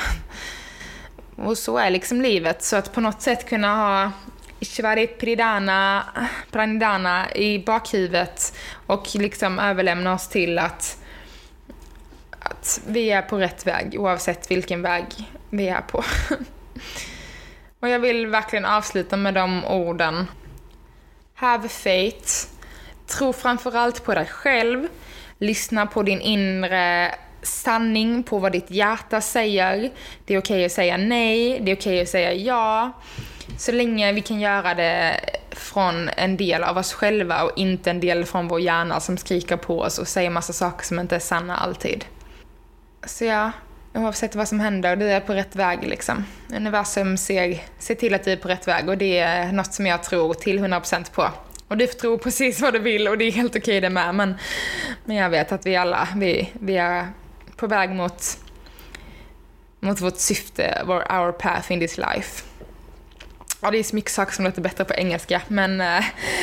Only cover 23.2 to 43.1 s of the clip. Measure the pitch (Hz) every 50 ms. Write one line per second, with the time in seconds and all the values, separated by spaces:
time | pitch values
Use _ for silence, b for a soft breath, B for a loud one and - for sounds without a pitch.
23.2 | 277 262 247 - - 254 247 233 - 254 226 233 240 240 240 - - - 208 170
24.2 | 156 - - - - 285 262 233 226 233 247 254 294 339 B B B B B B
25.2 | B B B B 202 208 220 - - - 233 214 208 208 - 226 202 196 196 -
26.2 | - - 214 202 196 190 190 185 185 180 185 185 180 175 175 175 175 175 - -
27.2 | - - - - - - - - - 269 226 226 226 226 220 214 220 226 233 247
28.2 | 240 - 220 202 185 190 185 175 175 - 180 196 208 208 226 226 - - 226 220
29.2 | 208 - - 247 220 214 202 190 185 190 190 202 226 262 254 B B B B B
30.2 | B - 202 190 196 - 208 185 180 175 175 - 185 175 170 180 196 220 240 240
31.2 | 233 220 220 233 233 240 262 254 220 190 196 190 - 202 185 180 180 180 - 185
32.2 | 170 175 175 190 196 247 247 233 226 220 220 220 233 254 - B B B B B
33.2 | B B B B B B - - - - 240 240 240 233 226 214 208 202 202 214
34.2 | 196 - 220 208 208 202 202 202 180 180 175 175 170 165 170 170 170 165 - -
35.2 | - - - - - - - - - - - 202 190 180 170 170 170 147 - -
36.2 | 185 185 190 170 202 175 170 165 170 170 175 185 185 - - - 214 208 214 214
37.2 | 190 170 165 143 165 170 - - 196 190 185 185 - 175 175 180 170 175 170 175
38.2 | 170 170 - 185 175 170 170 165 180 175 165 170 170 170 156 160 - - 180 180
39.2 | - - 180 175 175 - 175 175 - - 170 165 - - - - 180 - - 196
40.2 | 180 175 170 175 160 - 170 - 185 175 170 - - - 180 170 180 170 180 170
41.2 | - - 180 170 175 180 175 - - 180 180 - - - - - - - - B
42.2 | B B B B B - - - - - - - - - - _ - -